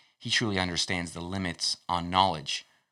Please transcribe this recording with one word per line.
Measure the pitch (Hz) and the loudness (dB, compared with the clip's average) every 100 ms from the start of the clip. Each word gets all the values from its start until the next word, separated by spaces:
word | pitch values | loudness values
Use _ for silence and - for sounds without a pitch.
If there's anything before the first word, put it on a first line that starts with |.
| _ _ | _ _
he | 120 | -2
truly | - 113 98 | 0 2 2
understands | 90 82 - 90 87 | 0 -2 -2 -2 -4
the | 82 | -8
limits | 87 95 90 85 - - - | -6 -4 -4 -2 -4 -4 -2
on | 87 87 | -2 2
knowledge | 92 95 78 71 - - _ _ | 4 6 4 -4 -8 -10 _ _